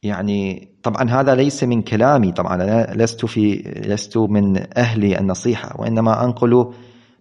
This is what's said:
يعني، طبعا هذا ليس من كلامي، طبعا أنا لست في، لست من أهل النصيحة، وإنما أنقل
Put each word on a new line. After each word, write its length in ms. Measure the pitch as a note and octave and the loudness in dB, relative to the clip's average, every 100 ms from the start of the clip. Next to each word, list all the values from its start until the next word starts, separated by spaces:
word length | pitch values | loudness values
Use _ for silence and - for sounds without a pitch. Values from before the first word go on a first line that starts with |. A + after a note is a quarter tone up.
يعني، 640 | G#2+ F#2+ G2+ G2+ G2 F#2 - _ | -6 -4 -2 -2 -4 -8 -14 _
طبعا 280 | A#2+ G#2 B2 | -4 0 0
هذا 240 | B2+ C3+ | 2 2
ليس 300 | C3 C#3 C#3 | 4 2 0
من 180 | B2+ A#2 | 0 0
كلامي، 500 | G#2 A2 B2 D3 G2 | 0 2 4 4 2
طبعا 220 | F2 F2 | 0 -2
أنا 380 | F2+ F#2+ A2+ A2+ | -2 0 0 0
لست 320 | G#2+ A2+ - - | 0 0 0 -4
في، 300 | - G#2 G2 - - G#2 | 0 0 0 -6 -10 -4
لست 320 | G#2 - A#2 | -4 -2 -2
من 600 | G#2+ G#2 G2+ F#2+ - - | 2 2 2 0 -2 -2
أهل 360 | B2 A2+ G2+ | 0 0 0
النصيحة، 680 | F2 F#2+ F2+ A#2+ A2+ - - | 0 -2 -2 -2 -4 -6 -8
وإنما 440 | A2+ A2+ A2 A2 | -2 0 2 2
أنقل 480 | B2 A#2 A#2+ B2 A#2+ - - - _ _ | -2 0 2 4 2 -6 -20 -20 _ _